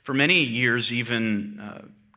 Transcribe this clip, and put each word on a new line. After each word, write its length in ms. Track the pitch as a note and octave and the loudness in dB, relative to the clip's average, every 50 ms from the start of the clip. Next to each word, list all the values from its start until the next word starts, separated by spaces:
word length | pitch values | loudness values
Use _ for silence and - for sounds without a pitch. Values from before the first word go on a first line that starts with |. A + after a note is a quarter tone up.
for 140 | - - C3+ | -6 -2 0
many 280 | C3+ C#3+ D3+ F#3 F3+ D3+ | 2 4 4 4 4 2
years, 480 | B2 A2+ A#2+ B2+ B2 A#2 B2 A#2 A#2+ | 2 0 0 2 2 2 2 0 -2
even, 680 | A#2+ A#2+ A#2+ A#2 A#2+ A2+ A2+ A2 G#2+ G2+ G#2 G#2 - G#2 | -2 -2 -2 0 0 0 0 0 0 0 -2 -4 -10 -12
uh, 260 | G#2 G#2 G#2 - - - - _ _ _ _ | -14 -14 -14 -14 -18 -20 -20 _ _ _ _